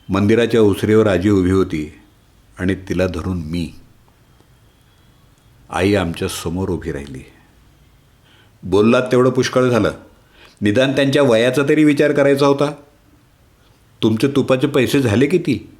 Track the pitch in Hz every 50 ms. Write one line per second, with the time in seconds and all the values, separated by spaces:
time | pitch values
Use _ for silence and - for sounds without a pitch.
0 | _ - 92 95 101 101 110 117 117 110 117 113 107 104 95 - - 104 107 110
1 | 107 107 92 87 90 107 104 95 90 90 95 95 92 92 85 78 76 76 - -
2 | - _ _ _ _ _ _ _ _ _ _ - 92 95 95 90 - - 87 87
3 | 92 92 82 85 78 92 92 87 78 78 82 87 80 67 - - - _ _ _
4 | _ _ _ _ _ _ _ _ _ _ _ _ _ _ _ _ _ _ _ _
5 | _ _ _ _ _ _ _ _ _ _ _ _ _ - - 80 92 101 101 98
6 | 92 85 82 - 95 90 - - - 87 82 90 95 - 87 82 85 82 71 69
7 | 69 69 65 65 - - - - _ _ _ _ _ _ _ _ _ _ _ _
8 | _ _ _ _ _ _ _ _ _ _ _ _ - 92 87 101 107 113 123 123
9 | 123 123 131 123 127 131 127 131 113 - - 127 127 123 123 110 98 80 76 -
10 | - - _ _ _ _ _ _ - - _ - 101 104 104 127 131 143 135 147
11 | 139 135 131 147 143 127 113 110 120 127 127 147 143 143 151 151 151 151 143 143
12 | 151 147 143 143 139 139 139 131 147 143 139 143 147 147 151 - - _ _ _
13 | _ _ _ _ _ _ _ _ _ _ _ _ _ _ _ _ _ _ _ _
14 | 113 113 110 113 147 135 139 135 127 - 131 131 143 147 135 143 120 98 - 143
15 | 131 113 98 117 143 147 190 170 160 156 120 98 - - -